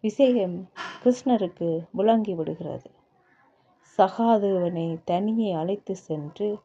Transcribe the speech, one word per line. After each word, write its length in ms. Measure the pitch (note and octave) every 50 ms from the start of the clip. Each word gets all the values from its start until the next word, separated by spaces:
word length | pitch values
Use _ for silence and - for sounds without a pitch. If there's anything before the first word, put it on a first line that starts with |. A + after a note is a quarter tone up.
விஷயம் 680 | - G#3+ G#3 - C#4 C4 B3 A#3+ G3 F3+ F3 F3 F#3+ - _ - - - - - -
கிருஷ்ணருக்கு 800 | B3 B3 B3 - C4+ B3+ G#3+ G3+ F3 - - F3 E3+ E3 D#3+ E3 -
விளங்கி 440 | - - G3 G#3+ A3+ A3+ G#3+ G3+ F#3
விடுகிறது. 560 | E3 D#3+ D#3 D#3 D#3+ E3+ D3+ D3 - - - _ _ _ _ _ _ _ _ _ _ _ _ _ _ _ _ _ _ _ _ _ -
சகாதேவனை 1000 | G3 F#3+ - - A#3 A3+ A#3 G#3+ G3+ G3 G3 F#3 F3 F3 F3+ E3+ E3 E3 E3 E3 _
தனியே 480 | - F3 F3 G3 G#3+ A3 A3+ A3+ G#3 F#3
அழைத்து 440 | D#3+ D#3 F3 G3 G#3 _ - F#3+
சென்று 640 | F#3 - _ D#3+ D3+ D3 D3 - - G3+ G#3 G#3 G#3 _